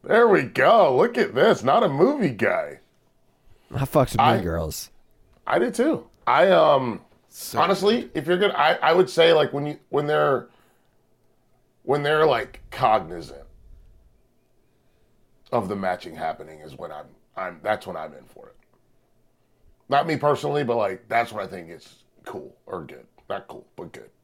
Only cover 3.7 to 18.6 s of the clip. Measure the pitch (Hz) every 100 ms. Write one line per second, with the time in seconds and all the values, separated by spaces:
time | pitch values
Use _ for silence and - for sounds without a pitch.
3.7 | - 135 156 127 - 143 - 85 85 80
4.7 | - - _ _ _ _ _ - 160 247
5.7 | - 277 294 - _ - 135 185 175 151
6.7 | 139 127 107 _ _ _ - - 123 170
7.7 | 190 202 240 - - 143 180 202 - 147
8.7 | 180 151 170 180 - 165 160 139 139 147
9.7 | 147 _ 143 147 151 151 127 - _ _
10.7 | _ _ _ _ _ _ _ _ _ _
11.7 | _ - 147 147 151 156 120 104 - -
12.7 | - 127 107 80 87 73 71 69 - -
13.7 | - - _ _ _ _ _ _ _ _
14.7 | _ _ _ _ _ _ _ _ 120 95
15.7 | 98 95 90 90 80 82 78 78 78 76
16.7 | 69 85 76 78 _ _ - 92 85 95
17.7 | 107 - 82 78 69 64 - - _